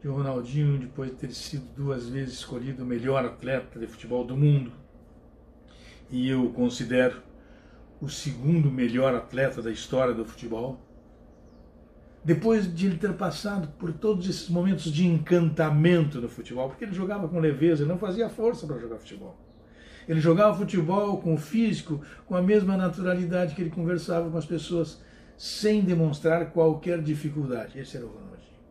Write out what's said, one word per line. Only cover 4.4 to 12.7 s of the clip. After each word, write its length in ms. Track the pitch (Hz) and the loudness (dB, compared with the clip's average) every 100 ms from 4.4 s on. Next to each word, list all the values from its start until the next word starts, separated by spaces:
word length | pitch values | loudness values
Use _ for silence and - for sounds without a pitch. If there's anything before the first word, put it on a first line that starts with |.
| 147 143 120 - - - - - - - - - - - - - - | 4 4 0 -14 -20 -20 -20 -20 -20 -20 -20 -20 -20 -20 -20 -20 -8
e 180 | 127 131 | -4 0
eu 160 | 131 120 | 2 0
o 80 | |
considero 680 | - 123 - 113 123 127 - - - - - - - - - | 0 -2 -2 0 2 2 0 -18 -20 -20 -20 -20 -20 -20 -12
o 80 | 147 | -10
segundo 600 | - 147 120 139 170 143 | -8 -8 -2 2 4 4
melhor 460 | 127 120 120 135 120 | 2 0 2 2 0
atleta 460 | - 123 135 123 | -4 -2 -2 -2
da 100 | 113 | -6
história 420 | 107 - 131 127 | -8 -4 0 0
do 120 | 113 110 | 0 -6
futebol, 540 | - 120 123 127 127 - - - - - - - - - - - - - - 156 | -10 -8 -6 -6 -10 -16 -20 -20 -20 -20 -20 -20 -20 -20 -20 -20 -20 -20 -8 0
depois 480 | - 226 220 185 | 2 4 4 2